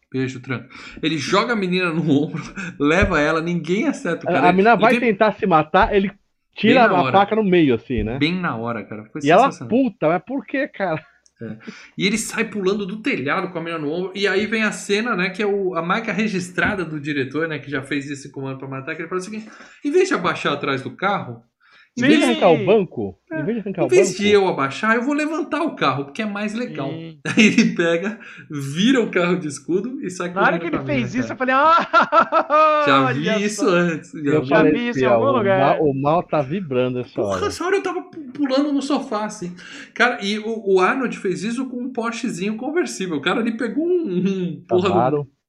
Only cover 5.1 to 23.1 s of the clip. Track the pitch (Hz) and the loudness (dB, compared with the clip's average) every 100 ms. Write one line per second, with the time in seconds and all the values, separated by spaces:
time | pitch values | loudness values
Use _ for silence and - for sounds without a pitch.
5.1 | 208 214 202 202 160 156 185 226 202 190 | 2 2 2 2 2 4 2 4 2 0
6.1 | - _ _ _ - 214 254 220 180 131 | -4 _ _ _ -2 4 6 6 4 4
7.1 | 185 202 214 202 180 147 117 - 120 107 | 4 4 2 4 4 6 2 0 -4 -2
8.1 | 127 151 180 170 117 117 113 - 107 107 | -2 -2 0 -4 -4 -4 -6 -8 -12 -12
9.1 | 156 143 180 269 - 123 240 254 - 156 | -6 4 6 4 0 -2 0 0 0 0
10.1 | 175 - 269 - 269 302 - 190 156 - | 0 -4 -10 -6 -6 -6 -4 -4 -4 -8
11.1 | _ _ _ 113 110 - - - - 180 | _ _ _ -14 -14 -16 -20 -18 -4 -2
12.1 | 226 - - 220 208 185 208 190 220 277 | -2 -4 -6 -4 -2 -2 -2 -4 -6 -4
13.1 | 202 135 170 180 170 170 165 147 170 185 | -4 -2 -2 -4 -6 -6 -4 -4 -4 -6
14.1 | 196 196 190 214 226 214 185 - 202 240 | -2 0 0 0 -2 -2 -4 -2 -2 0
15.1 | 196 185 185 208 202 185 165 170 208 226 | -2 -2 -2 -2 0 -2 -2 -2 -2 -2
16.1 | 185 220 180 180 - 175 190 160 156 143 | -2 0 -2 -4 -2 -2 -2 -6 -6 -6
17.1 | 147 127 147 165 147 135 139 131 147 135 | -4 -2 -2 -4 -6 -6 -8 -4 -6 -6
18.1 | 135 143 135 135 131 135 135 135 160 170 | -10 -12 -12 -10 -10 -10 -10 -10 -10 -6
19.1 | 185 185 214 - - - - 294 349 381 | -8 -8 -12 -14 -20 -20 -10 -2 2 2
20.1 | 196 175 151 165 139 143 131 120 - 190 | 0 -2 -2 -2 -2 -2 -4 -6 -4 -2
21.1 | 190 123 117 _ _ _ _ _ - 262 | -2 -4 -12 _ _ _ _ _ 0 4
22.1 | 320 277 214 202 156 - 220 175 - 98 | 6 6 4 4 4 6 4 4 -4 -8